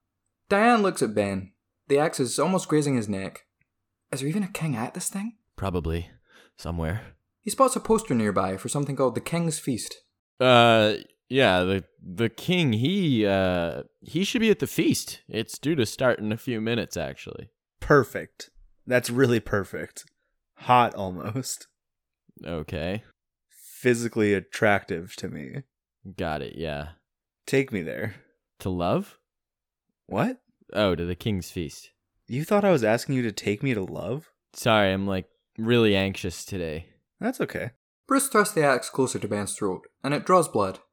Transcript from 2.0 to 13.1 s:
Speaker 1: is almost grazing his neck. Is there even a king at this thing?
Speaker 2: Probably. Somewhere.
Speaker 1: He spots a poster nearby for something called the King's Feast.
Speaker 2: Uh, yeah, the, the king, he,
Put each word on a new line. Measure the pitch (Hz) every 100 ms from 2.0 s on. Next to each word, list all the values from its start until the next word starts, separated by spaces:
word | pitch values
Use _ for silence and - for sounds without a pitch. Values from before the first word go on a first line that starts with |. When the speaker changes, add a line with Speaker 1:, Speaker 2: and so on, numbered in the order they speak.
| 160 -
Speaker 1:
is | 123 -
almost | 156 185 -
grazing | 151 143 127
his | 107
neck. | 95 95 - _ _ _ _ _ _ -
Is | 131
there | 135
even | 196
a | 185
king | - 160 113
at | 120
this | - -
thing? | 196 220 - _ -
Speaker 2:
Probably. | 98 87 80 85 85 - _ _ _ -
Somewhere. | - 85 80 107 - - _ _
Speaker 1:
He | -
spots | - 254 -
a |
poster | - 220 -
nearby | 123 107 95 92 95
for | 123
something | 143 143 135
called | 131 117
the |
King's | - 170 165 156
Feast. | - 113 - - _ _ _ -
Speaker 2:
Uh, | 127 120 117 113 107 104 - _ -
yeah, | 131 120 92
the, | 90 98 - _
the | 90 87 113
king, | - - 180 151
he, | 107 135 202 170